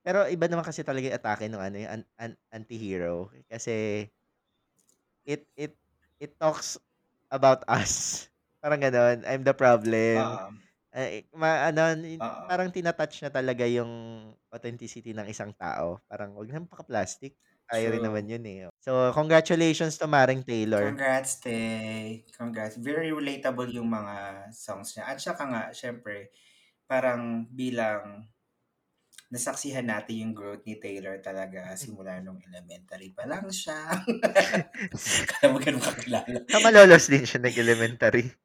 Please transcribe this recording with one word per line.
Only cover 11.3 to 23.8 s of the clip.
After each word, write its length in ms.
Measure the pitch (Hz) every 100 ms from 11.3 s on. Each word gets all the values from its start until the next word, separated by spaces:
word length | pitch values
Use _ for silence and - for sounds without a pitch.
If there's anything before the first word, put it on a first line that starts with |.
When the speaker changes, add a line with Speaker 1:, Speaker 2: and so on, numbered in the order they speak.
Speaker 1:
ma-, 340 | 160 160 160 151
ano, 240 | 156 160 160
in-, 200 | 165 160
Speaker 2:
Oo. 300 | - - -
Speaker 1:
parang 240 | 180 185
tinatouch 480 | 180 170 170 151 -
na 100 | 143
talaga 380 | 139 131 123 120
yung 240 | 120 117 117 113 113 110 110 _
authenticity 640 | 117 120 117 117 - 117
ng 160 | 107 104
isang 240 | 110 104
tao. 460 | 101 87 52 85 90 _
Parang, 260 | 104 101
"Wag 140 | 104 107
naman 200 | 147 175
paka-plastic. 680 | 175 156 113 95 - 135 _ _ _ _
Tayo 240 | 117 113
rin 80 | 113
Speaker 2:
True. 80 | 113
Speaker 1:
naman 180 | 107
yun, 220 | 104 117 110
eh." 240 | 95 92 _
So, 320 | - 127 127
congratulations 880 | 127 156 160 160 170 165 156 160 156
to 80 | 156
Maring 400 | 147 131 131 131
Taylor. 400 | 117 107 107 104
Speaker 2:
Congrats, 560 | 98 135 131 131 -
te. 160 | 123 113 113 113 110 110 110 113 _
Congrats. 480 | - 120 110 110 113
Very 320 | 120 151 160
relatable 560 | 151 143 135 131 123 123
yung 220 | 120